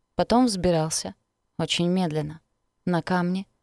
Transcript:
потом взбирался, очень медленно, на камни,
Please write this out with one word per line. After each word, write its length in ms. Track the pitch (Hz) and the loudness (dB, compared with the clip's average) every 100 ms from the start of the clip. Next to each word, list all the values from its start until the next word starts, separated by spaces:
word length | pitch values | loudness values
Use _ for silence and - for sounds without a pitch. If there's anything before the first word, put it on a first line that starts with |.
| _ | _
потом 300 | - 175 240 | -4 2 4
взбирался, 680 | 254 190 175 165 160 - 185 - _ _ _ - | 2 2 2 2 0 -4 -8 -14 _ _ _ -6
очень 320 | 156 - 175 | -4 0 2
медленно, 540 | 185 175 151 151 160 _ _ _ _ | 2 0 -2 -4 -8 _ _ _ _
на 160 | - 170 | -2 -2
камни, 460 | - 180 175 190 - _ | 0 0 0 -4 -8 _